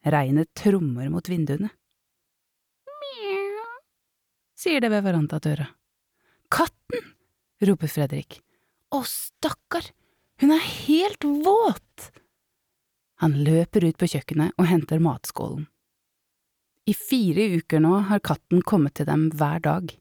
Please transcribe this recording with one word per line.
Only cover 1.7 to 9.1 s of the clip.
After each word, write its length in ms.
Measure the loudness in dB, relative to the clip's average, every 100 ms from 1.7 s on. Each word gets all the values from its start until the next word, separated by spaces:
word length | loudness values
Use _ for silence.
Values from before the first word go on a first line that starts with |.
| _ _ _ _ _ _ _ _ _ _ _ -20 -16
"Mjau", 760 | -16 -12 -8 -6 -6 -10 -12 -18 _ _ _ _ _ _ _
sier 300 | -8 -2 0
det 80 | 0
ved 80 | 0 0
verandadøra. 580 | 0 -2 -2 -4 -4 -6 _ _ _ _ _ _ _ _
"Katten!", 640 | -2 -2 _ _ -10 -10 _ _ _ _ _ 2
roper 240 | 2 0
Fredrik. 480 | -4 -4 -6 -12 -20 _ _ _ _ _
"Å, 80 | -6
stakkar, 840 | -4